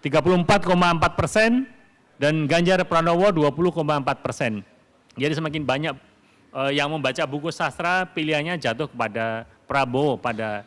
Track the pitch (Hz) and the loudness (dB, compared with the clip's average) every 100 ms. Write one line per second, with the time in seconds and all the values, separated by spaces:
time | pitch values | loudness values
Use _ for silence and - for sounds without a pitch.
0 | 147 151 151 180 170 202 180 180 175 170 | 0 0 4 2 4 2 4 4 4 4
1 | 170 - 170 214 220 247 269 - _ _ | 0 0 0 2 4 2 -2 -10 _ _
2 | _ _ 143 160 147 165 175 185 180 165 | _ _ 0 0 2 2 4 2 2 2
3 | 165 170 202 170 147 139 175 170 151 147 | 2 4 4 4 0 2 -2 0 -2 -2
4 | 135 135 - 123 123 107 - _ _ _ | -2 -4 -6 -4 -4 -4 -10 _ _ _
5 | _ - 143 156 156 156 139 131 156 135 | _ -6 -4 -2 -4 -6 -4 -2 -4 -8
6 | _ _ _ _ _ 139 135 143 143 156 | _ _ _ _ _ -4 -2 0 -2 -2
7 | 135 131 156 143 160 156 160 - 170 185 | -4 -2 -4 -4 -8 -4 -6 -4 -2 -2
8 | 180 - 156 151 156 175 131 113 151 127 | -2 -4 -2 -2 -2 -4 -4 -4 -6 -4
9 | 110 110 113 113 113 _ _ 139 131 127 | -6 -4 -6 -6 -10 _ _ -2 0 0
10 | 147 117 120 110 110 104 | 0 0 -4 -6 -6 -8